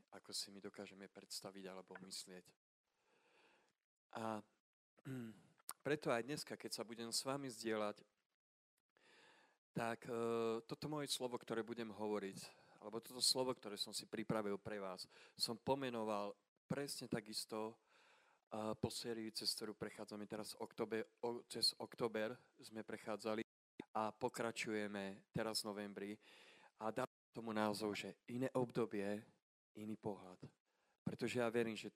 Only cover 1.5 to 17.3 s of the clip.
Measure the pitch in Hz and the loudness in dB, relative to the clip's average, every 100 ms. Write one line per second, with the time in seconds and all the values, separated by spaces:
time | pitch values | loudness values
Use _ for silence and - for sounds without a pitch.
1.5 | 98 92 92 90 92 92 92 - 90 - | -10 -10 -10 -10 -14 -10 -8 -8 -12 -16
2.5 | _ _ _ _ _ _ _ _ _ - | _ _ _ _ _ _ _ _ _ -20
3.5 | _ _ _ _ _ _ - 113 107 - | _ _ _ _ _ _ -4 -2 -2 -6
4.5 | _ _ _ _ _ 139 127 113 110 - | _ _ _ _ _ -8 -6 -6 -10 -20
5.5 | - - - 139 151 156 120 117 151 - | -16 -14 -4 0 2 4 2 2 -2 -4
6.5 | 104 113 - 107 113 117 113 135 139 135 | -6 -4 -4 -4 -6 -2 0 0 0 -2
7.5 | 110 113 110 104 - - _ _ _ _ | -2 2 2 2 0 -10 _ _ _ _
8.5 | _ _ _ _ _ - - - - - | _ _ _ _ _ -20 -20 -20 -20 -20
9.5 | _ _ - 113 117 - 117 117 117 113 | _ _ 0 0 0 -2 2 4 4 4
10.5 | 113 - 147 147 151 139 - 127 120 - | 2 -2 -6 -2 -2 0 0 0 -2 0
11.5 | 113 107 113 113 98 107 104 98 95 - | 0 0 -2 -4 -2 2 2 2 -4 -10
12.5 | - - - 104 113 - 127 120 131 127 | -14 -20 -12 -6 -6 -6 2 6 6 4
13.5 | 120 107 101 - 104 107 113 110 110 104 | 2 -4 -4 -4 -4 -4 -2 2 4 4
14.5 | 101 - 104 98 92 - - - - - | 2 0 -4 -4 -6 -10 -16 -18 -2 -2
15.5 | 113 - 139 135 117 110 104 104 - _ | 0 2 2 2 2 2 2 0 -4 _
16.5 | _ - 127 143 - 123 117 107 | _ -6 -2 -2 -4 -2 -2 -2